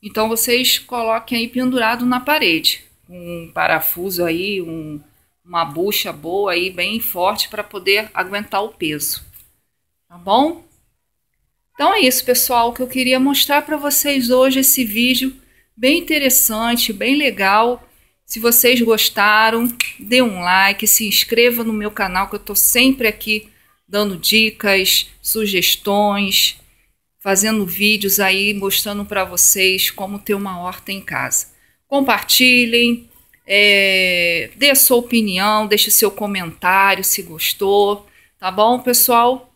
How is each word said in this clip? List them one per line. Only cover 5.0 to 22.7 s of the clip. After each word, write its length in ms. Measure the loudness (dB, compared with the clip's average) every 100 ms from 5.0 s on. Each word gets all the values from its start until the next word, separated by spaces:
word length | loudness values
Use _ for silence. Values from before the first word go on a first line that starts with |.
| -16 _ _ _
uma 200 | _ -4
bucha 480 | -4 -2 -4 -2 -6
boa 380 | -8 -6 -4 -2
aí, 200 | -2 -4
bem 280 | -4 -4 -4
forte, 500 | -6 -2 -2 -2 -6
pra 140 | -8
poder 480 | -10 -8 0 0 0
aguentar 520 | -6 -6 -6 -4 -4
o 60 | -4
peso. 540 | -6 -6 -4 -6 -8 -12 -20 _ _ _ _ _ _ _
Tá 100 | -16
bom? 460 | 0 2 2 0 -14 _ _ _ _ _ _ _ _ _ _
Então 220 | _ 2
é 60 | 4
isso, 240 | 4 2
pessoal, 480 | 0 0 2 2 0
que 100 | -2
eu 60 | -6
queria 320 | -2 2 2
mostrar 420 | 2 0 2 0
pra 140 | 0 -4
vocês 520 | -2 -2 0 0 2
hoje 300 | 4 4 4
esse 260 | 2 0
vídeo 520 | 0 0 2 2 -2 -8 _ _ _ _
bem 240 | 0 0
interessante, 920 | 0 0 2 2 0 -2 -2 -2 -2
bem 220 | -4 -2
legal. 720 | 0 0 0 2 4 2 0 -10 _ _ _ _
Se 100 | -4
vocês 400 | 0 2 4 4
gostaram, 920 | 2 2 0 2 2 4 4 2 -2 -4 -8 -8
dê 220 | -2 2
um 200 | 2 -2
like, 460 | 0 2 2 0 0
se 220 | 0 0
inscreva 560 | -2 0 4 2 2
no 80 | -4
meu 180 | -4 -6
canal, 380 | -4 -4 -2 -4
que 60 |
eu 40 | -8
tô 160 | -6
sempre 540 | -2 0